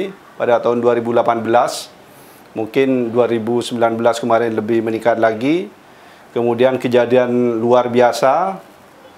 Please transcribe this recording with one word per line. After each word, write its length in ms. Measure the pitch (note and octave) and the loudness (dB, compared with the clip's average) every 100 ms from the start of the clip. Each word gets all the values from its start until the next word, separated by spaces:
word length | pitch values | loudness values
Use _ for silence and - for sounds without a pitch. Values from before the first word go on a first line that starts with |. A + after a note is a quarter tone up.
| G#2 F#2+ - | -4 -12 -20
pada 240 | - A#2+ A#2 | -6 0 0
tahun 240 | A#2 A#2+ | 0 0
dua 160 | A#2+ A#2+ | 0 0
ribu 160 | A2+ | 0
delapan 240 | A#2+ A#2 A#2 | 0 0 -2
belas. 560 | A2 A#2+ D#3 - - - - - - - - | 0 0 0 -4 -14 -20 -20 -20 -20 -20 -14
Mungkin 640 | A2 A2 C3+ C3+ B2+ A#2 | -10 -4 0 0 0 -2
dua 160 | A#2 A#2 | 0 0
ribu 320 | A#2 A2 A#2+ | -2 -2 -4
sembilan 320 | A#2 A#2+ A#2 | -4 -2 -2
belas 240 | A2+ A#2 A2+ | 0 0 0
kemarin 320 | A#2+ A2+ A#2 A2 | 0 0 0 -4
lebih 240 | G#2+ A2+ | -2 -2
meningkat 400 | A2 A2 A#2 A2 | -2 -2 0 2
lagi. 480 | A2+ A2 C3+ F3 G#3 - - - - - - | 0 0 -2 -2 -4 -14 -20 -20 -20 -20 -8
Kemudian 480 | A#2+ A#2+ A2+ B2+ B2+ | -4 -2 2 2 2
kejadian 800 | B2 A#2+ A#2 B2 B2 B2 A#2+ A2+ | 0 2 4 2 2 0 0 0
luar 240 | A#2 B2 B2 | 2 2 2
biasa, 720 | A#2+ A#2+ A#2+ C3+ D3+ F#3+ F#3+ - - - - - | 2 2 4 2 2 -2 -6 -14 -20 -20 -20 -20